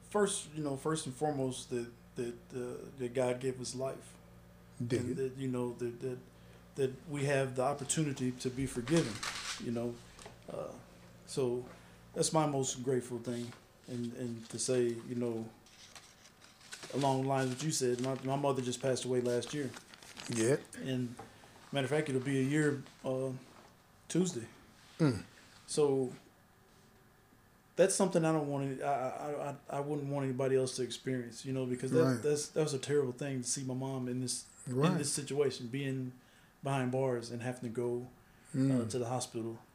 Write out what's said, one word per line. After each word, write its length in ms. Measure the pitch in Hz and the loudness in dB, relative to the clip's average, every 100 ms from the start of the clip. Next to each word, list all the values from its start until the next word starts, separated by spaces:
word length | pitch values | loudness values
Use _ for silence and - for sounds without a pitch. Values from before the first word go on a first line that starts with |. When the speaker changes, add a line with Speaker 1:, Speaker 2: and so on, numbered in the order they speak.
| - | 0
Speaker 1:
First, 360 | 208 196 - - 151 | 2 4 2 -6 -4
you 60 | |
know, 140 | 147 135 | -2 0
first 300 | 156 156 - | 0 0 -2
and 80 | |
foremost, 560 | 127 151 143 131 123 - | -2 0 2 0 -2 -4
that, 160 | 123 117 - - - | -4 -4 -10 -14 -6
that, 180 | 120 120 - | -6 -6 -10
uh, 60 | 131 123 127 - - | -8 -6 -8 -12 -6
that 160 | 123 | -2
God 260 | 123 123 123 | 2 2 2
gave 200 | 131 127 | -2 -4
us 140 | 120 | -6
life. 200 | 123 135 - - - - - - - - - 120 | -4 -4 -6 -14 -20 -20 -20 -20 -20 -20 -6 0
Speaker 2:
Dig 140 | 117 | 0
Speaker 1:
And 100 | 123 | 0
Speaker 2:
it. 60 | 131 | -2
Speaker 1:
that, 260 | 135 127 | -2 -2
you 60 | 131 | -2
know, 260 | 123 123 120 | -2 -2 -2
that, 220 | 120 117 | -6 -4
that, 180 | 131 123 - - - - - - | -6 -8 -12 -20 -20 -20 -16 -2
that 160 | 131 123 - | -2 -2 -8
we 140 | 143 | -2
have 320 | 135 139 135 123 | 2 2 2 2
the 60 | |
opportunity 720 | 127 139 131 - 151 131 127 | 0 0 -2 0 0 0 -2
to 180 | 123 131 | 0 -4
be 160 | 123 135 | -2 -4
forgiven, 460 | - 120 165 123 104 - - - - | -2 2 2 2 -2 -6 -6 -8 -6
you 80 | 123 | -4
know. 220 | 117 120 120 - - - - - | -2 -2 -6 -14 -18 -18 -16 -10
Uh, 200 | - - - - - - - - | -8 -8 -10 -16 -20 -20 -20 -8
so 380 | - 127 123 123 - - - - | 0 0 0 -6 -16 -20 -20 -12
that's 180 | - 165 | -2 2
my 140 | 160 151 | 4 4
most 360 | 139 131 127 | 2 0 -2
grateful 340 | 123 127 120 123 | 0 0 0 -8
thing. 320 | 117 120 120 - - - - | -4 -6 -6 -12 -20 -20 -10
And, 240 | 123 120 120 | -6 -4 -4
and 320 | 123 117 113 | -6 -6 -8
to 80 | 117 | -4
say, 360 | - 127 120 117 - | 0 2 2 0 -6
you 80 | 123 | -2
know, 280 | 120 113 113 - - - - - - - - - - - - - - | -2 -2 -6 -12 -20 -20 -20 -20 -20 -20 -20 -20 -20 -20 -18 -16 -6
along 280 | 127 139 131 | 0 2 2
the 60 | 135 | 2
lines 220 | 135 131 | 2 0
of 60 | 123 | -2
what 80 | |
you 80 | 151 | -2
said, 280 | 151 127 123 | 0 2 2
my, 140 | 127 131 | 0 -2
my 120 | 131 139 | -2 0
mother 260 | 143 135 | 2 2
just 180 | 123 123 | 0 -2
passed 240 | 135 123 | 0 0
away 160 | 123 127 | 0 4
last 320 | 120 120 117 | 6 4 0
year. 180 | 147 131 - - - - - - | -4 -4 -6 -16 -20 -18 -14 -4
Speaker 2:
Yeah. 220 | 120 110 147 - - 135 | 4 6 4 0 -8 -2
Speaker 1:
And 280 | 131 123 120 - - - - - | -2 -2 -6 -16 -18 -20 -20 -4
matter 120 | 139 | -2
of 60 | 127 | 2
fact, 180 | 151 156 | 2 2
it'll 120 | 131 | 0
be 180 | 123 135 | 2 2
a 60 | |
year, 380 | 131 147 151 131 - - | 4 4 4 2 -6 -8
uh, 260 | 135 131 131 127 - - - - - - - | -4 -2 -2 -6 -12 -20 -20 -20 -20 -20 -2
Tuesday. 360 | 160 180 120 110 - - - - - | 2 2 0 -10 -14 -20 -20 -20 2
Speaker 2:
Mm. 220 | 156 107 85 - - - - | 4 4 -4 -16 -20 -20 -6
Speaker 1:
So 460 | - 147 135 127 - - - - - - - - - - - - - - - - - | 2 4 4 0 -4 -18 -20 -20 -20 -20 -20 -20 -20 -20 -20 -20 -20 -20 -20 -12 4
that's 180 | 185 | 6
something 300 | 190 190 175 | 6 4 6
I 80 | 160 | 4
don't 160 | 160 143 | 4 2
want 300 | 139 139 131 | 0 -2 -2
to, 60 | 143 | 0
I, 40 | |
I, 580 | 135 127 - 147 143 143 135 - | 0 0 -4 -6 -4 -4 -6 -6
I, 60 | 143 | -4
I 20 | |
wouldn't 280 | 143 151 139 | -2 -2 -2
want 160 | 143 | 0
anybody 320 | 135 127 135 131 | 0 2 4 4
else 200 | 131 - | 4 0
to 60 | |
experience, 640 | 120 113 - 127 117 110 | -4 -4 -4 -4 -4 -10
you 80 | 139 | -4
know, 140 | 131 127 | -2 0
because 240 | 123 131 | -2 2
that, 140 | 123 | 4
Speaker 2:
Right. 180 | 127 120 | 6 4
Speaker 1:
that's, 260 | 147 147 - | 2 2 0
that 140 | - | 0
was 120 | 151 | 0
a 40 | 135 | 0
terrible 340 | - 147 131 | 2 2 2
thing 300 | 123 143 131 | -2 -4 -4
to 60 | 120 | -2
see 140 | - | -2
my 100 | 131 | -2
mom 340 | 127 135 135 127 | -4 -2 -4 -2
in 120 | 123 | -2
this, 240 | 127 - - - - | -2 -4 -8 -14 -2
Speaker 2:
Right. 220 | 127 156 | 4 4
Speaker 1:
in 80 | 180 | 4
this 140 | 139 | 0
situation, 560 | - 131 135 139 127 123 | -2 -2 2 2 2 -4
being 420 | 135 139 131 127 - - - - - | -2 -2 -2 -4 -8 -20 -20 -20 -8
behind 260 | 139 139 127 | -2 0 2
bars 400 | 131 135 120 113 | 2 2 0 -4
and 100 | 120 | -4
having 200 | 120 123 | -4 -4
to 80 | 123 | -4
go, 400 | 113 120 120 123 - - - - | -2 -2 -2 -6 -16 -20 -20 -6
uh, 60 | 139 | 2
Speaker 2:
Mm. 320 | 135 127 113 | 4 4 2
Speaker 1:
to 80 | 127 | 0
the 80 | 120 | 0
hospital 520 | 127 - 117 113 113 - | -2 -2 -4 -6 -6 -14